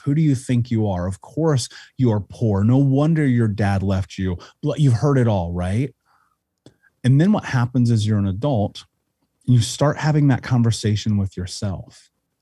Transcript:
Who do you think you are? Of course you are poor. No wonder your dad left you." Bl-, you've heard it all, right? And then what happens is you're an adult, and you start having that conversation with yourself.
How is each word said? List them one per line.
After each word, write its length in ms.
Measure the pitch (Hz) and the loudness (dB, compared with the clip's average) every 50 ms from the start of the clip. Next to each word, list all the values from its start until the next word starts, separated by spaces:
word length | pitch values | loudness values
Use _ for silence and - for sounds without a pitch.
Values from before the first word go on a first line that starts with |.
| - | -4
Who 100 | 143 143 | -2 0
do 60 | 156 | 2
you 140 | 160 151 139 | 2 2 0
think 340 | 120 - - 127 120 117 - | 0 -2 -2 -2 -2 0 0
you 160 | 117 110 110 | -2 -2 0
are? 200 | 104 95 87 87 95 | -2 -2 -2 -4 -4
Of 120 | 98 - | -6 -8
course 480 | - - - 147 160 160 147 123 - - - - - - _ | -12 -12 -6 -2 0 0 0 0 -2 -6 -10 -18 -20 -14 _
you 160 | - 131 120 110 | -2 0 0 0
are 80 | 107 | 0
poor. 420 | 95 - - - 123 113 101 95 101 | -2 -6 -8 -4 -2 0 0 2 2
No 140 | 113 127 | 2 4
wonder 500 | 135 143 139 131 135 147 156 165 156 151 | 4 4 2 2 2 2 2 2 2 2
your 220 | 135 123 120 117 107 | 2 2 2 2 0
dad 340 | 101 101 104 98 101 95 95 | 0 0 -2 0 0 0 0
left 360 | 98 98 92 95 - - - | 0 -2 -2 -4 -6 -6 -6
you." 180 | 95 92 90 87 - - - _ - | -6 -4 -6 -6 -10 -14 -14 _ -6
Bl-, 140 | 147 131 | -6 -2
you've 240 | - 156 139 117 110 | 2 2 2 2 2
heard 180 | - 147 143 131 | 2 0 2 2
it 80 | 123 | 2
all, 260 | 113 107 95 85 85 87 | 2 0 0 -2 -4 -6
right? 400 | 87 87 92 98 113 139 - - _ _ _ _ _ _ _ _ _ _ _ _ _ _ - - _ _ _ _ _ - | -6 -4 -4 -2 -4 -4 -6 -8 _ _ _ _ _ _ _ _ _ _ _ _ _ _ -20 -20 _ _ _ _ _ 0
And 180 | 123 131 139 | 2 4 4
then 120 | 160 196 214 | 4 4 2
what 140 | - - | 0 -2
happens 440 | - - 131 120 120 - 131 123 117 | -2 -2 -2 -2 0 0 0 2 2
is 160 | 120 110 104 | 2 2 2
you're 120 | 107 110 104 | 0 0 0
an 100 | 98 95 | 0 -2
adult, 560 | 92 98 131 147 139 107 98 - - - - _ _ _ _ _ _ _ _ _ _ _ _ | -2 -4 -4 -2 -2 0 -2 -4 -6 -10 -20 _ _ _ _ _ _ _ _ _ _ _ _
and 100 | - 127 | 2 2
you 60 | 120 104 | 2 2
start 340 | - - - 143 147 143 | 0 -2 -2 0 0 0
having 320 | - - 156 151 151 147 143 | 0 -2 0 2 2 4 2
that 140 | 127 - - | 2 0 -2
conversation 760 | - 123 123 117 117 107 - - 107 104 101 - 113 104 | -2 0 2 2 2 0 -2 -2 -2 -2 -2 -2 -2 0
with 200 | 101 98 95 - | 0 -2 -2 -6
yourself. 760 | - 92 95 - - - 101 92 - 113 - - - - _ _ _ _ _ _ _ | -8 -10 -10 -10 -8 -8 -8 -8 -8 -12 -16 -20 -20 -20 _ _ _ _ _ _ _